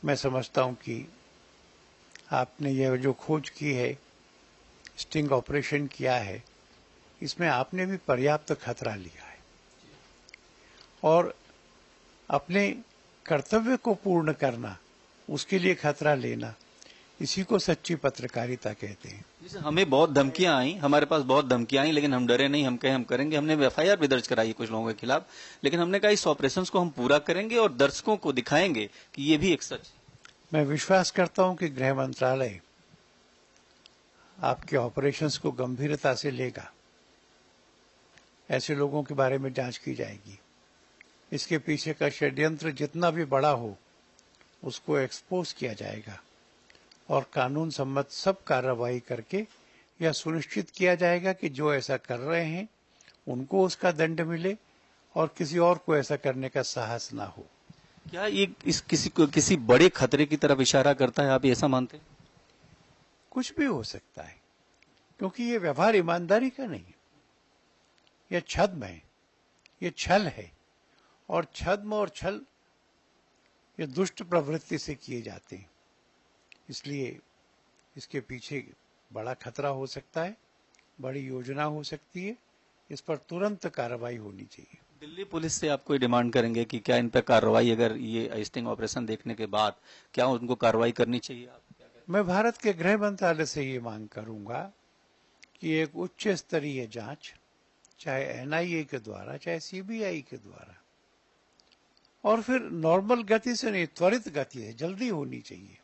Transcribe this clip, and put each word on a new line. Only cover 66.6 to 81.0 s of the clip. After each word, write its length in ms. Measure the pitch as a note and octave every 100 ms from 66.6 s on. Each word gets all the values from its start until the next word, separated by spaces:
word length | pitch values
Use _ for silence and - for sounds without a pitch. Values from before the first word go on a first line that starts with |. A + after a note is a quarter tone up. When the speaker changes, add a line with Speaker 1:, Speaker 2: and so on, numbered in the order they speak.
| C4
Speaker 1:
नहीं 140 | A#2+
है, 140 | F2 - _ _ _ _ _ _ _ _ _ _ _ _ _
यह 120 | F3 -
छद्म 360 | - G3+ F3+
है, 180 | G2+ E2+ _ _ _ _ _ _ _ _
यह 100 | F3+ -
छल 280 | - F#3 F#3+
है 220 | A2+ F2 _ _ _ _ _ _ _ _
और 180 | E3+ D#3+
छद्म 400 | - E3 G3+ G#3
और 140 | G#3+ G3+
छल 320 | - F3 G#3 C#4 _ _ _ _ _ _ _ _ _ _ _ _ -
ये 80 | D#3
दुष्ट 360 | C3 F#3+ -
प्रवृत्ति 560 | F3 F3 C#3+ D#3+ - D#3+
से 160 | -
किए 280 | C#3+ - B2
जाते 340 | A2+ F#2 _ F#2
हैं, 140 | F#2+ _ _ _ _ _ _ _ _ - _
इसलिए 480 | C3+ C#3+ C#3+ B2+ - _ _ _ _ _ _ _ -
इसके 240 | - C#3+
पीछे 440 | A#2+ B2+ - C#3+ A#2+ - _ _ _
बड़ा 240 | A2+ A2+
खतरा 340 | B2+ - - C#3+
हो 160 | C3+ C3+
सकता 360 | - - -
है, 140 | E3+ G#3+ _ _ _ _ _ _